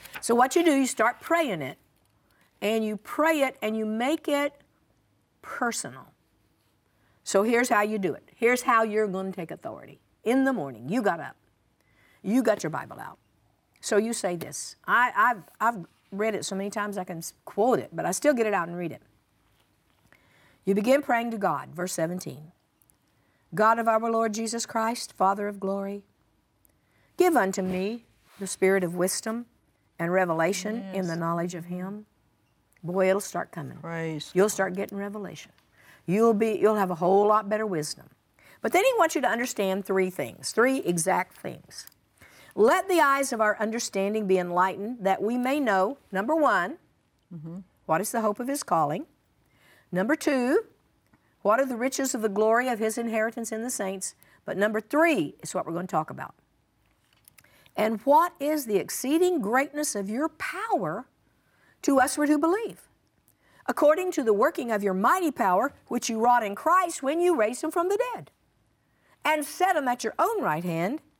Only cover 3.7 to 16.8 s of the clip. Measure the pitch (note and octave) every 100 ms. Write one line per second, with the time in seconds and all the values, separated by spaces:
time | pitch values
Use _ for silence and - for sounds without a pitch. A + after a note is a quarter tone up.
3.7 | A3 G#3+ A3 B3+ D#4+ - C#4+ D4 - _
4.7 | _ _ _ _ _ _ _ - - A#3+
5.7 | - C#3 C3 C3+ _ _ _ _ _ _
6.7 | _ _ _ _ _ - G3 G#3+ A#3 B3
7.7 | G#3+ G#3+ G#3+ F#3 B2+ - _ A#3 B3 -
8.7 | A#3 A3+ G#3 G#3+ F#3 F#3+ F#3 E3 E3+ -
9.7 | - - - _ _ G#3+ C4 C4+ A#3+ C#3
10.7 | A2+ B2 A#3 G3+ E3+ C#3+ - _ _ _
11.7 | _ _ _ _ _ F#3+ A#3+ A3+ - D#3+
12.7 | D#3 - - - - _ _ _ _ _
13.7 | _ - G#3 A3 A#3 F#3+ F3 E3 - -
14.7 | - - G#3+ B3 G3 A#3 A3+ - _ A3
15.7 | A3+ E3 _ _ G3 A3 G#3 - F#3+ G3+
16.7 | G#3